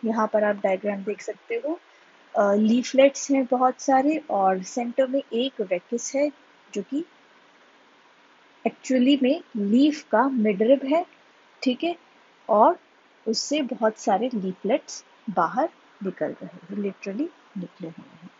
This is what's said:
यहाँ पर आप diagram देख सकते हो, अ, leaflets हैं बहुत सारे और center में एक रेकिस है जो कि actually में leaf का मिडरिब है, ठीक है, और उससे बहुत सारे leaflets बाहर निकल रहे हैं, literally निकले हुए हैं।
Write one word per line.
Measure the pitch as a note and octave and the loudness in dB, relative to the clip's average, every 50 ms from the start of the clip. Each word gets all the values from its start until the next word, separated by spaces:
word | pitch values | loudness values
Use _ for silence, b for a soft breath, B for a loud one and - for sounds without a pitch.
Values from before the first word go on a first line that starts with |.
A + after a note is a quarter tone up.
| - | -2
यहाँ | A3 A3 A#3 A3 G#3+ - | -2 -2 0 -2 0 2
पर | G#3+ G#3 | 2 2
आप | G#3 G#3 | 2 0
diagram | G3+ - G3 F#3+ F#3+ F#3+ G3+ G3+ G3 G3 | 0 0 -2 -2 0 -2 -4 -6 -4 -6
देख | G#3 G3+ - - | -8 -8 -8 -8
सकते | - G#3 - _ _ A#3 | -12 -12 -14 _ _ -8
हो, | A#3 - C#4+ E4 - _ b b b b b b _ _ _ _ - | -6 -4 -4 -6 -6 _ b b b b b b _ _ _ _ 0
अ, | G#3 G3+ G3+ | 2 2 4
leaflets | G#3 G#3+ A3 A3+ B3 A#3+ - - C4 C4+ C#4 C#4 - - - | 4 4 4 4 2 0 0 4 6 6 6 4 2 -4 0
हैं | C#4 C4+ C4 A#3+ | 0 0 2 0
बहुत | C4 B3 B3+ B3+ B3+ _ | 0 2 2 0 0 _
सारे | - - C4+ C4 C4+ D4 D#4 D#4 D#4 - | 0 2 2 4 4 2 0 -2 -4 -4
और | - G3 F#3+ F#3+ F#3+ F#3+ F#3 | -2 2 2 2 2 0 -4
center | - - B3 A#3+ A#3+ A#3 - C4 | -6 -6 -6 -6 -4 0 -2 -2
में | B3+ B3+ C#4 C4+ _ - | 0 0 -4 -4 _ -2
एक | A3+ B3 C4+ _ - | -2 -2 -2 _ -6
रेकिस | G#3+ F3+ F#3 F3 _ _ - A#3+ - - - | -4 -4 -4 -6 _ _ -8 -6 -6 -4 -2
है | C4+ C#4+ D4+ C#4+ _ _ _ _ _ _ _ - | -2 -2 -2 -4 _ _ _ _ _ _ _ -10
जो | G#3 G3+ | -10 -10
कि | _ C4 C#4+ E4 _ _ _ _ _ _ _ _ _ _ _ _ _ _ _ _ _ _ _ _ _ _ _ _ _ _ _ _ _ _ _ _ | _ -6 -8 -8 _ _ _ _ _ _ _ _ _ _ _ _ _ _ _ _ _ _ _ _ _ _ _ _ _ _ _ _ _ _ _ _
actually | A3+ - _ _ - B3+ B3+ B3 C4 D4 C#4 C4 | -6 -6 _ _ -2 0 2 4 4 4 4 4
में | B3 D4 F4 - _ _ | 0 0 -2 -4 _ _
leaf | A3+ G3+ G3+ G#3 B3 C#4 D4+ D4 - - _ | -4 -2 2 4 4 4 4 2 -2 -8 _
का | - G#3+ B3 C#4 | 2 2 2 2
मिडरिब | C4+ B3 G#3+ G#3+ G3+ F#3 A3 A3+ C#4 C4+ C4+ | 2 0 0 0 2 0 4 4 4 2 4
है, | C4+ D4 E4 F4+ - _ _ _ _ _ _ _ _ _ _ - | 0 0 0 -2 -4 _ _ _ _ _ _ _ _ _ _ -2
ठीक | C4 B3 B3 - | -2 -2 -2 -4
है, | E4+ F4 - _ _ _ _ _ _ _ _ _ - | -6 -6 -6 _ _ _ _ _ _ _ _ _ 0
और | A3 G#3 A3 D4+ F4+ - _ _ _ _ _ _ _ _ _ | 4 6 6 6 4 0 _ _ _ _ _ _ _ _ _
उससे | A3 A3+ - - - C#4+ D4+ D4 | -6 -4 -4 -4 -4 -2 -2 -2
बहुत | A#3+ B3 - A#3 A3 A3 - | -4 -6 -2 -2 -2 -2 -2
सारे | - - G3+ F#3+ A3+ B3+ B3+ | -4 -2 -2 0 -2 -4 -4
leaflets | G#3+ F#3 F#3+ F3+ _ _ G3 B3 D4+ - - - - - _ _ _ _ - | -4 -6 -6 -8 _ _ -2 -2 -2 -2 -6 -20 -20 -20 _ _ _ _ -6
बाहर | F3+ F#3+ F3 D#3+ E3+ A#3 D4 F4 _ _ _ _ _ _ G3+ | -2 -2 -2 -2 0 -2 -4 -4 _ _ _ _ _ _ -10
निकल | F#3+ - - D#3 | -10 -6 -6 -8
रहे | D#3 - - - | -8 -8 -10 -14
हैं, | F3+ - F3+ - - | -18 -18 -20 -16 -12
literally | G3+ G3+ G3+ G3 F#3+ _ - G3+ F#3+ A3 D4 F4 - _ _ _ _ G3+ | -10 -8 -8 -8 -8 _ -12 -12 -8 -8 -8 -8 -10 _ _ _ _ -14
निकले | F3+ - _ _ F3 D#3+ | -14 -14 _ _ -16 -16
हुए | E3+ - - - - D#3+ E3+ | -16 -18 -20 -20 -20 -20 -20
हैं। | F#3+ _ _ | -20 _ _